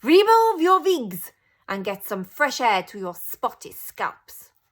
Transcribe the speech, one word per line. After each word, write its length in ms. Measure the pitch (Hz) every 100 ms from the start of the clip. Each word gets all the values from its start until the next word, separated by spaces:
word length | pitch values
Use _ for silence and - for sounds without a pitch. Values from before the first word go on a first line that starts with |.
Remove 600 | 220 339 415 453 453 403
your 180 | 320 381
wigs 500 | 320 359 226 180 - _ _ _ _
and 160 | 196
get 220 | 190 196 -
some 180 | 202
fresh 340 | 185 - 294 254
air 240 | 247 202
to 140 | 180 208
your 160 | 190
spotty 560 | 175 - - - - -
scalps 760 | 185 - - 185 - _ - - _ _